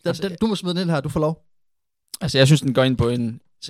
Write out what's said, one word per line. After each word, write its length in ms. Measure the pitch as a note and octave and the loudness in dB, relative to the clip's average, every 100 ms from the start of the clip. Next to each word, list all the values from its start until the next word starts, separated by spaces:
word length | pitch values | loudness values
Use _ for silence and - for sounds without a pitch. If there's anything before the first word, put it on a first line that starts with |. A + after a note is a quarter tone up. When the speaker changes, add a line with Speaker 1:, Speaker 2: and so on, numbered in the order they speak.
| E3 | -6
Speaker 1:
Altså, 240 | - F#3+ | -4 -6
Speaker 2:
den, 80 | E3+ | -2
du 60 | A3 | -2
må 80 | F#3+ | -2
smide 180 | F3+ F3 | -4 -2
den 60 | |
ind 80 | F3 | -2
her. 100 | D3+ | -2
Du 80 | D3+ | -2
får 100 | D#3+ | -2
lov. 260 | D3+ E3 _ _ _ _ _ _ _ - | -2 -4 _ _ _ _ _ _ _ -8
Speaker 1:
Altså, 160 | C#3 C3+ | -2 4
jeg 100 | C3+ | 6
synes, 140 | D3+ | 6
den 120 | C3+ | 4
går 100 | C3 | 2
ind 140 | C3 A#2 | 2 2
på 120 | A#2 | 0
en, 320 | B2 A#2 A#2+ _ _ | -2 -4 -8 _ _